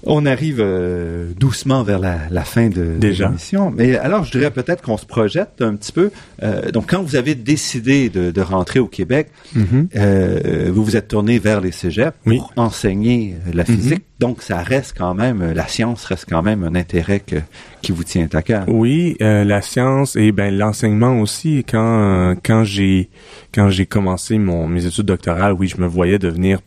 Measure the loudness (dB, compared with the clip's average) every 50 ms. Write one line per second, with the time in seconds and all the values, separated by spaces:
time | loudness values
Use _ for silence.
0 | 0 2 0 2 2 2 0 0 -2 -4 0 0 0 0 0 0 -2 -2 -2 -4
1 | -4 -6 -6 -6 -6 -8 -2 0 0 0 0 0 -2 0 0 0 2 0 0 0
2 | 0 -2 -2 -4 -4 -4 -4 -4 -4 -2 0 2 2 2 2 0 -2 -2 0 2
3 | 2 2 2 2 0 -2 -2 -4 -6 -4 -2 0 0 0 0 2 2 2 2 2
4 | 0 0 0 0 -2 -2 0 0 0 0 0 -4 -2 -2 -4 -4 -2 -4 -4 -4
5 | -4 -6 -2 0 0 0 0 -2 -4 -4 -4 -4 -2 -2 -2 -4 -8 -6 0 0
6 | 0 0 0 -6 -20 -20 -16 -6 -4 -4 -4 -2 -4 -2 -2 -2 0 0 -2 -2
7 | -2 0 -2 -2 0 0 -2 -4 0 0 0 0 0 -4 -6 -4 0 2 2 2
8 | 2 0 0 0 -2 0 0 -2 -2 0 0 -2 -2 0 0 0 0 0 -2 -6
9 | -4 -2 0 -2 -2 -2 _ _ -20 -6 0 0 2 2 4 2 2 0 0 0
10 | 2 2 4 4 2 2 0 -2 -2 -2 -2 -2 0 0 0 0 0 2 0 0
11 | -2 0 -2 0 2 2 2 2 2 2 0 2 0 -2 -6 -4 -6 -4 0 0
12 | 0 -2 -2 _ _ 0 0 0 0 -4 -4 -2 -2 -2 -2 -2 -2 -2 0 0
13 | 2 2 2 0 0 -4 -8 -8 -8 -4 -2 -2 2 2 2 2 2 0 0 -2
14 | -4 _ _ _ -2 -2 -2 -6 -6 -6 -6 -6 -4 -2 -2 -2 -2 -4 -8 -6
15 | -4 -4 -2 0 0 0 0 0 -2 -2 -2 -2 -4 -4 -2 -2 -2 -2 -2 -6
16 | -6 -8 -8 -8 -6 -4 -2 -2 0 0 0 0 -2 -2 -2 -2 -4 -2 -2 -2
17 | 0 0 -2 -2 -2 -4 -6 -4 -6 -6 -12 -20 -20 -20 -20 -14 -6 -4 -4 -4
18 | -4 -2 -2 -2 -2 0 -2 -4 0 0 0 0 0 0 2 2 4 4 2 2
19 | 2 0 -2 0 2 2 4 4 4 2 2 0 -2 -2 -2 0 0 2 2 2
20 | 0 0 0 2 2 2 4 2 0 0 0 0 0 0 -2 0 0 0 2 4
21 | 4 4 4 2 0 0 -4 -4 -2 0 0 0 0 0 0 0 2 2 2 4
22 | 4 4 4 2 2 2 0 -2 0 2 2 4 4 2 0 0 2 4 4 2
23 | 2 -2 _ -20 -20 -20 -20 -20 -20 _ 0 2 4 4 4 2 0 0 0 0
24 | 0 0 -2 -4 -2 -2 0 0 2 2 0 0 -2 0 -2 0 -2 -2 -2 -2
25 | 0 0 0 0 0 -2 0 2 2 0 2 0 -2 -4 -2 -2 -2 -2 0 2
26 | 2 2 2 2 2 0 -2 0 2 2 2 0 -2